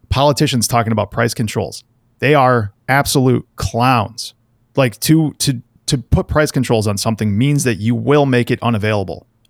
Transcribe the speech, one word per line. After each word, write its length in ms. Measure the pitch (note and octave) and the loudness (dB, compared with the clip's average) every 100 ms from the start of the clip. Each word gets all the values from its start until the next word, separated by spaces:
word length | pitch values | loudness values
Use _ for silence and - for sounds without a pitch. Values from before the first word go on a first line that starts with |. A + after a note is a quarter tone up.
| - | -4
politicians 600 | - C#3+ C#3 D3 B2+ G#2+ | 0 2 2 0 0 0
talking 240 | A#2 A2 | 0 0
about 180 | A2 G#2 | -2 -2
price 240 | - A#2 | -2 -4
controls, 500 | - A2 A#2 G2 - _ _ _ - | -2 -6 -4 -8 -10 _ _ _ -4
they 160 | B2 | 2
are 380 | D3 B2+ B2 G2+ _ - | 4 4 2 0 _ -2
absolute 580 | C#3 C#3 C#3+ B2+ A#2+ - - | -2 0 2 2 0 -2 -8
clowns. 800 | - A2+ C3 B2 G2 - - - _ _ _ - | -6 0 2 2 0 -8 -14 -16 _ _ _ 0
Like, 240 | C3 - | 0 0
to, 320 | - D#3 D#3 - | 2 2 2 -2
to, 240 | - B2 - _ - | -4 -4 -8 _ -4
to 120 | C3+ | -4
put 300 | - - - | 0 -2 0
price 220 | D3+ D3+ | 0 0
controls 360 | D3 B2 A#2 G#2+ | 0 0 0 0
on 120 | G2 | -2
something 380 | - A2 G#2+ G2+ | -4 -2 -2 0
means 260 | C3+ C#3+ | 2 2
that 120 | B2+ F2+ | 0 -2
you 180 | G#2+ | -2
will 320 | A#2+ A2+ D3 C#3 | -2 0 2 2
make 240 | B2 A#2+ | 0 0
it 80 | A#2+ | -2
unavailable. 640 | A#2 A2+ G#2+ G#2+ F#2 D2+ _ _ _ | -2 -2 0 -2 -4 -10 _ _ _